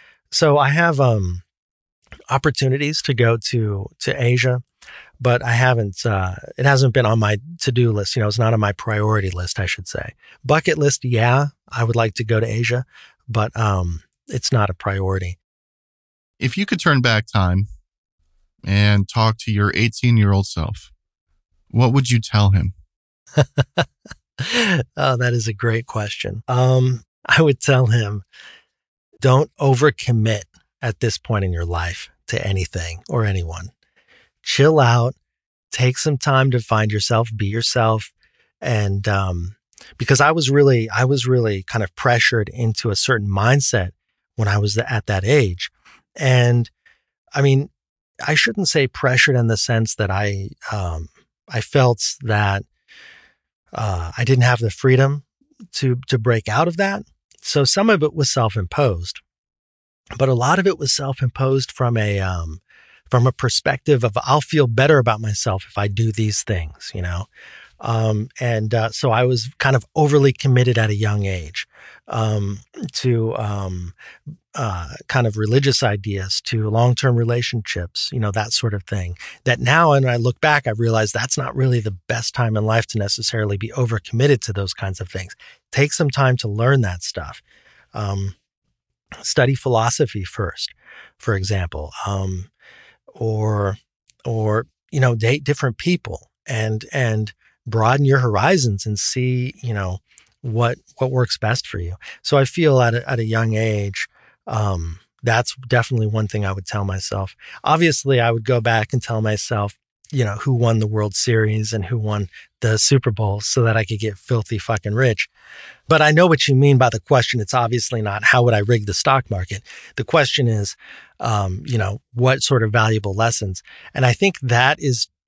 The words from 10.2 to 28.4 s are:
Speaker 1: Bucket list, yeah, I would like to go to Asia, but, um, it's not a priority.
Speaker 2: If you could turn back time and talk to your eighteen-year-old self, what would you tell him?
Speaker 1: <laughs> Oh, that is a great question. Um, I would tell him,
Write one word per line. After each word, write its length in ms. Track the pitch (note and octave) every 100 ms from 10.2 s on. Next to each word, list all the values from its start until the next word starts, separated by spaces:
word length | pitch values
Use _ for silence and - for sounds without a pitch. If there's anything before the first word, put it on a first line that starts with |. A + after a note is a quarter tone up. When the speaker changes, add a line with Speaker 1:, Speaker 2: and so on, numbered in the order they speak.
| _ -
Speaker 1:
Bucket 340 | C3+ D3+ F3 D#3
list, 260 | C#3+ -
yeah, 420 | B2 A#2 A#2+ C3 D3 - _
I 140 | A2+
would 120 | A#2 A#2
like 180 | A2+
to 100 | -
go 140 | A2 A2
to 80 | A2+
Asia, 380 | A2 A#2 B2 - - - _ -
but, 280 | A2+ G#2+ A2
um, 460 | G#2+ G2 F2 D#2+ - _ -
it's 240 | B2+ -
not 160 | A#2 G2+
a 60 |
priority. 640 | F2+ G2+ G2 F#2+ F#2+ F#2 F2+ _ _ _ _ _ _ _ _ _ _
Speaker 2:
If 200 | B2 F#3+
you 80 | G#3
could 140 | F3
turn 200 | - C#3
back 260 | A#2+ A2 -
time 360 | G#2 F#2 F#2 G2+ - _ _ _ _ _ _ _ _
and 460 | G2 G2+ G#2 G#2 G2
talk 280 | A#2+ A2 A2
to 140 | -
your 200 | G2+ G2+
eighteen-year-old 720 | - A#2 - B2 A#2 G2+ G2 G2
self, 440 | - D#2 - - _ _ _ _ _ _ _ _
what 240 | A2+ B2
would 180 | C3+ B2
you 100 | A#2+
tell 300 | - G#2+ G2+
him? 240 | G2 G2 - _ _ _ _ _
Speaker 1:
<laughs> 100 | - C3+ - - - - _ - - _ - C3+ A#3+ G#3+ E3+ B2 -
Oh, 200 | C#3 A#2+
that 160 | B2
is 160 | A#2+ A2
a 60 |
great 320 | G2+ A2+ A2+ A#2
question. 560 | A2 G#2 - G2 G#2 -
Um, 580 | B2 B2+ B2+ B2+ B2 - _
I 160 | - A2+
would 180 | D#3 C3
tell 280 | - C3 B2
him, 360 | A#2 G#2 G#2 - -